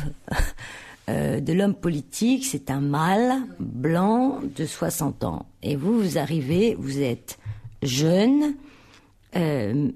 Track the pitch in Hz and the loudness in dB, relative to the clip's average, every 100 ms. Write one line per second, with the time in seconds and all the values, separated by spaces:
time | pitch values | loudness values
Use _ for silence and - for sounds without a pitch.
0 | 147 - - - - - - - - - | -6 -8 -8 0 0 0 -14 -16 -18 -16
1 | - - 143 151 139 170 202 196 180 151 | -6 -2 0 -2 0 2 2 0 -2 -4
2 | - - 226 262 262 - - 135 143 143 | -6 -2 2 2 0 -6 -4 -2 0 2
3 | 165 202 247 262 226 180 - 120 143 170 | 2 4 2 0 -2 -8 -8 -4 0 2
4 | 190 233 262 285 139 143 156 - 170 - | 4 4 2 0 -6 -6 -6 -4 -4 -2
5 | 170 - - 82 - - - 143 165 233 | -4 -2 -4 -4 -8 -10 -4 -2 0 2
6 | 190 151 139 160 131 170 226 - 135 139 | 2 0 0 -2 2 2 4 2 -4 -2
7 | 135 120 - - - - - - 139 127 | 0 -2 -6 -16 -12 -12 -14 -6 -2 2
8 | 160 185 220 285 302 285 - - - - | 4 6 6 4 2 -2 -10 -20 -20 -20
9 | _ _ _ 180 160 143 101 135 143 | _ _ _ -2 0 0 0 0 0